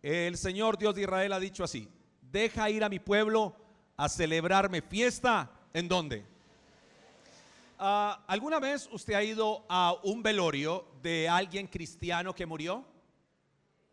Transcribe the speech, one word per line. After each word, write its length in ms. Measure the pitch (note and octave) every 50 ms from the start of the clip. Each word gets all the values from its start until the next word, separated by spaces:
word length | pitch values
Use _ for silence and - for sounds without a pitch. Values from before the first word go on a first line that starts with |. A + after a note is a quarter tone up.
"El 340 | - C#3+ D#3+ F3 E3+ F3 F3+
Señor 400 | - - F#3+ F#3 G3+ A3 A3 G#3
Dios 180 | F#3+ G#3 G#3+ F#3+
de 60 | G3
Israel 320 | G3 F#3+ F#3+ F#3+ G3 G3+
ha 80 | G3 F#3
dicho 240 | F#3+ G3 G3 - F3
así, 240 | - - A#2 G#2 - - _ _ _ _ _
'Deja 480 | - B2+ C3+ G3+ A3+ A3+ - A3+ G#3+ G#3+
ir 160 | G#3+ A3 G#3+
a 60 | G#3
mi 80 | G3 F3
pueblo 580 | - G3 G3+ G#3+ G#3+ G#3+ A3 A3 G#3+ F3+ - - - - - _ _ _ _
a 140 | - D3 C#3+
celebrarme 720 | - F3 E3+ D#3 D#3+ E3 D#3+ F3 F#3+ G3 G3 F#3+ F3+ D#3+
fiesta.'" 680 | - - F3+ G#3+ A#3+ B3 - - - B3 A3+ F#3 C3 - - - - _
¿En 160 | - E3 F3 E3+
dónde? 380 | F3+ F3+ D#3+ C#3+ A#2+ G#2 G2+ - - _ _ _ _ _ _ _ _ _ _ _ - - - - - - - - - - - - - - - - _ -
Ah, 440 | G3 G3 G3+ G#3 G#3 G#3 F#3+ - - -
¿alguna 320 | F#3+ G#3+ B3 D#4 D#4+ D4+
vez 300 | C4+ C4+ C#4+ C4+ - -
usted 220 | A3+ - - A3 G#3
ha 100 | G3+ G#3+
ido 400 | A3 A3 A3 A3 G#3+ A3 - - -
a 260 | F3+ F#3 F3+ F3 F3+ -
un 200 | - G3 G#3+ A#3
velorio 640 | G#3+ A3 G#3+ G3 F3 D#3+ C#3+ C#3 D3 D#3 F3 F#3 - - - C3
de 280 | B2+ E3+ E3+ D#3+ D#3+ E3
alguien 360 | F3 F#3 G3 F3 F#3 G3 G3
cristiano 680 | F#3 - F3 E3 - - - - E3+ E3+ E3+ F3+ F#3+ F3+
que 100 | - F3
murió? 400 | D#3+ D#3+ D3+ D#3 F3 G3 B3+ C4+ - _ - _ _ _ _ _ _ _ _ _ _ _ _ _ _ _ _ _ _